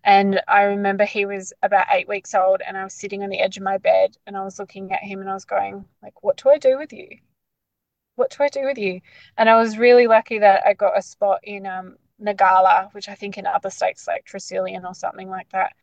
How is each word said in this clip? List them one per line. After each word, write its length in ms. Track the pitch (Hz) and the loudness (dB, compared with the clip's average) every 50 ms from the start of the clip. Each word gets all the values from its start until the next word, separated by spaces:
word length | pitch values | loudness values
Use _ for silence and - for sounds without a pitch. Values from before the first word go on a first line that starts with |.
| _ | _
And 400 | 208 196 196 196 196 196 190 - - | 6 4 4 4 2 0 -2 0 2
I 140 | 202 202 202 | 2 2 2
remember 420 | 202 202 202 202 196 196 196 208 | 2 0 -2 -2 -4 0 0 -2
he 220 | 208 - 220 202 | -2 -2 -6 -6
was 260 | 196 202 196 190 - - _ - | -6 -6 -10 -12 -14 -10 _ -4
about 260 | 202 202 196 - - | 0 2 2 2 2
eight 180 | - 185 180 - | 0 -2 0 -4
weeks 260 | 208 196 _ - - | -8 -10 _ -4 -2
old, 280 | 202 185 190 190 190 - | 0 2 2 0 0 -2
and 160 | - 190 196 | -8 -10 -10
I 60 | 190 | -10
was 100 | 190 - | -12 -14
sitting 280 | - - 202 202 196 202 | -14 -14 -12 -10 -8 -8
on 60 | 196 | -8
the 120 | 190 - | -4 -4
edge 180 | 190 196 190 202 | -4 -4 -4 -6
of 40 | 190 | -6
my 140 | 190 196 | -6 -6
bed, 400 | 190 _ 185 190 190 190 190 _ _ _ | -2 _ 2 2 4 2 0 _ _ _
and 100 | - 202 | -14 -12
I 60 | 196 190 | -10 -10
was 160 | 196 190 - | -10 -12 -14
looking 320 | 202 - - 196 196 190 | -16 -14 -14 -16 -10 -8
at 120 | 190 - - | -8 -8 -8
him, 180 | 202 196 196 | -10 -14 -12
and 80 | 190 190 | -10 -10
I 60 | 190 | -10
was 100 | 196 - | -10 -10
going, 420 | _ 196 196 196 196 196 202 202 _ _ _ - | _ -4 -4 -4 -6 -10 -16 -18 _ _ _ -20
like, 200 | 214 _ _ - | -20 _ _ -4
"What 140 | 208 - - | -4 -4 0
do 100 | - 262 | 2 2
I 100 | 285 302 | 2 4
do 200 | - 262 262 269 | 4 0 0 0
with 140 | 302 302 - | -4 -14 -16
you? 240 | - - - - _ _ _ _ _ _ _ _ _ _ _ _ _ _ _ _ _ _ _ _ | -20 -20 -20 -20 _ _ _ _ _ _ _ _ _ _ _ _ _ _ _ _ _ _ _ _
What 160 | - 247 - | -4 -4 -4
do 120 | - - 285 | -2 -2 -2
I 40 | 285 | -2
do 160 | - 277 269 | -2 -4 -6
with 140 | 269 277 247 | -6 -6 -4
you?" 240 | 208 190 185 185 _ _ _ - - _ _ | -6 -6 -6 -8 _ _ _ -20 -20 _ _
And 140 | - 226 220 | 0 4 6
I 60 | 226 | 6
was 200 | 226 226 226 214 | 6 4 2 -2
really 300 | 214 233 240 247 247 247 | 2 4 6 8 8 8
lucky 320 | 226 226 220 220 - 233 214 | 6 4 4 4 0 -4 4
that 280 | 208 202 190 - - | 6 6 6 6 4
I 60 | 208 202 | 2 2
got 240 | _ 208 190 180 | _ 0 0 0
a 60 | 196 190 | 0 -4
spot 380 | - - _ 208 202 190 - _ | -6 -6 _ 0 0 0 -2 _
in, 240 | 208 208 202 196 | -12 -14 -12 -12
um, 320 | 196 185 185 185 185 - _ _ _ _ _ | -12 -12 -12 -14 -16 -20 _ _ _ _ _
Nagala, 720 | 208 208 202 196 196 185 190 185 190 190 185 190 190 202 _ | -8 -8 0 2 2 4 6 6 6 6 4 2 0 -4 _
which 140 | 208 196 - | -20 -18 -18
I 80 | 202 | -18
think 220 | _ - 202 196 202 | _ -14 -12 -12 -8
in 80 | 196 | -8
other 240 | 190 180 185 - 196 | -6 -6 -4 -6 -6
states, 360 | - - - 185 185 _ - | -8 -4 -4 -4 -4 _ -10
like, 180 | - - - _ | -8 -8 -8 _
Tresillian 640 | - - 196 - - 185 190 185 185 190 185 180 180 | -14 -18 -16 -16 -10 -8 -8 -8 -8 -10 -12 -14 -16
or 60 | 185 | -16
something 340 | - - - - - 190 190 | -12 -12 -12 -12 -12 -16 -14
like 200 | 190 185 180 _ | -14 -14 -14 _
that. 220 | - 190 190 - _ _ | -6 -6 -6 -6 _ _